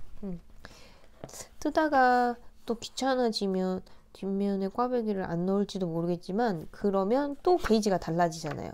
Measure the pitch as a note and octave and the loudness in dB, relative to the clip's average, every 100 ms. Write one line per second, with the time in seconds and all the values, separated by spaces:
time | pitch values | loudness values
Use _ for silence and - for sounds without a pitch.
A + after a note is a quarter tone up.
0 | - - G3 F3 - - - - - - | -8 -8 -8 -10 -12 -20 -20 -20 -20 -20
1 | - - - - - - D4+ D#4+ D#4 C4+ | -20 -18 -16 -16 -16 -6 -2 2 4 6
2 | B3+ B3 A#3+ A#3+ - - - A3+ - - | 6 6 2 -2 -10 -14 -8 -6 -6 -4
3 | C4 B3+ A#3+ G#3+ G3 F#3 F#3 F#3 - - | 0 2 2 0 0 0 0 -2 -8 -20
4 | - - F#3+ G3 G3+ G3 F#3+ - B3 B3 | -20 -10 -4 -2 0 0 -2 -2 -2 0
5 | G#3+ F#3+ F3+ E3+ F#3 G3+ G3 F#3+ F3 E3 | -2 -2 -2 -2 0 2 0 -2 -4 -2
6 | E3+ E3+ - G3 A#3+ E3 - - G3+ G3 | -2 -2 -2 0 0 0 -6 -4 0 2
7 | F#3+ C4 C#4+ C#4+ F4+ F4+ - A3 G#3+ F3 | 2 2 0 0 2 4 4 4 4 0
8 | - E3 E3+ E3 D3+ C#3+ E2+ | 0 2 2 0 -6 -6 -8